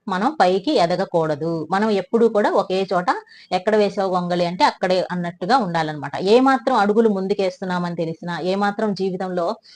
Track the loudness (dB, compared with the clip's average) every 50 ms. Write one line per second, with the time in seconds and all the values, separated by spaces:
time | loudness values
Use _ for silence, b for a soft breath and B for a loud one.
0 | -8 -6 -4 -2 -2 0 2 2 2 2 2 2 0 0 2 2 2 2 0 -2
1 | -2 -2 0 0 0 0 -2 -4 -4 -4 -4 -4 -4 -2 -2 0 0 2 0 0
2 | -2 0 0 2 2 4 4 2 0 2 2 0 0 0 0 -2 -2 0 -2 -2
3 | 0 0 -2 -2 -4 B B B B B -4 -2 0 2 2 2 2 2 0 -2
4 | -2 0 0 -2 -2 -2 0 0 0 -2 0 2 2 2 2 0 0 0 0 0
5 | 0 -2 -4 -4 -6 -6 -6 -6 -2 0 2 2 0 0 -2 -2 -2 -4 -6 -8
6 | -8 -8 -6 -2 2 4 4 6 6 4 2 2 2 0 2 2 2 4 4 4
7 | 4 2 2 0 -2 -2 -2 0 -2 -2 -2 -4 -6 -4 -4 -4 -4 -4 -4 -4
8 | -4 -6 -6 -8 -8 -8 -8 -4 -2 -2 0 0 0 -2 -2 -2 -2 -2 -2 -2
9 | -2 -4 -4 -4 -6 -4 -2 -2 -2 -2 -4 -6 B B B